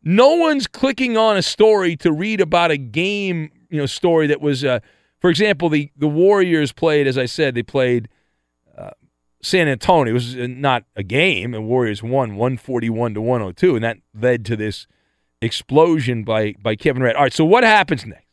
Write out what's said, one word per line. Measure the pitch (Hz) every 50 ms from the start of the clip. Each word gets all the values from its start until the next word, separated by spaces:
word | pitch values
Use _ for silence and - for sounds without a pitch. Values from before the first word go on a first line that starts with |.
| _
No | 151 180 208 247 277 320
one's | 349 339 320 302 277 240 -
clicking | _ - - 269 262 - 269 247 233 220
on | 220 220 214 196
a | 165
story | - - - 214 220 214 202 185 175 170 -
to | - 175
read | 156 151 185 214 220 202
about | 190 156 165 175 170 165
a | 156 143
game, | 135 120 104 151 175 190 208 208 202 190 180 165 156 151 _ _ _ _
you | - 151
know, | 143
story | 131 - - - 175 165 160 156 147
that | 147 -
was, | 143 147 143 123 139
uh, | 139 127 113 - _ _ _ _ _ _ _
for | - 180
example, | 170 139 208 214 196 139 170 170
the, | 151 147 147 143 _ 139
the | 143 151
Warriors | 147 156 175 196 208 202 185 180 170 156 147 127
played, | - - - 165 151 147 143 135
as | 127 135
I | 127
said, | 120 - - 156 139 123
they | 117 117
played, | - - 143 131 127 123 120 113 113 _ _ _ _ _ _ _ _ _ _ _ _ _ -
uh, | - - - _ _ _ _ _ _ _ _ _ -
San | - - 185 170 151
Antonio. | 135 107 - - 185 165 139 117
It | 113
was, | 123 120 117 127
uh, | 127 123 123
not | 123 127 139 139 127 120 107 _ _
a | 107 98
game, | 87 110 135 165 190 156 98 90 117 123
and | 107 110 110
Warriors | 123 127 123 110 104 98
won | 107 117 127 139 131 113 101 98
one | 113 127 131 117
forty-one | - - 131 120 117 117 113 110 120 120 107
to | 104
one | 110 120 127 120 107
oh | 92
two, | 90 - - 185 131
and | 113 113
that | 117 113 - _ _ _ 107
led | 113 127 123 120 110
to | 98 120
this | 107 107 107 101 - - _ _ _ _ _ _ _ _ _ _ _
explosion | - 113 - - - _ 135 147 160 175 165 160 123 117 123 113 107
by, | 113 110 110 110 104 101 _
by | 104 113 110
Kevin | 107 - 156 135 127
Durant. | 131 120 113 -
All | 143
right, | 131 -
so | - 160
what | 160 196 240 247
happens | 226 214 208 190 - 170 123 -
next? | 113 87 _ _ _